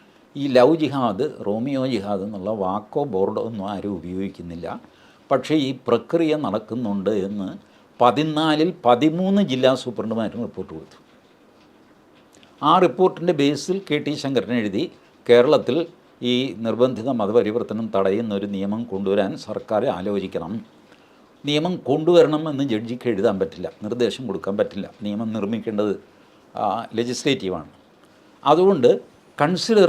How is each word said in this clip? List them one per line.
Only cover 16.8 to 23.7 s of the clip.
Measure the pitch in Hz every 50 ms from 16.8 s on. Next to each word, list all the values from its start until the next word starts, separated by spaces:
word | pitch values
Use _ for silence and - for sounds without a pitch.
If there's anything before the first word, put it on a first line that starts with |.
| 127 131 123 107 113 135
മതപരിവർത്തനം | 127 117 104 95 110 120 101 107 107 120 - - 107 110 113 104 -
തടയുന്ന | 98 98 95 98 113 117 107 101
ഒരു | 98 104
നിയമം | 101 101 95 98 101 104 113 120
കൊണ്ടുവരാൻ | - 98 95 101 95 101 101 95 98 -
സർക്കാർ | 92 - 107 107 101 - - 110 104 120
ആലോചിക്കണം, | 139 92 85 92 104 101 98 95 95 - 87 82 85 110 110 104 - _ - _ _ - _ _ _ _ _ _ _ _ _ -
നിയമം | 143 147 151 160 185 180
കൊണ്ടുവരണമെന്ന് | - - - 143 156 156 170 175 170 147 143 151 151 160 156 143 131 139
ജഡ്ജിക്ക് | 135 107 107 117 110 123 120 - 123
എഴുതാൻ | 107 95 104 113 98 95
പറ്റില്ല, | 95 80 - 92 87 80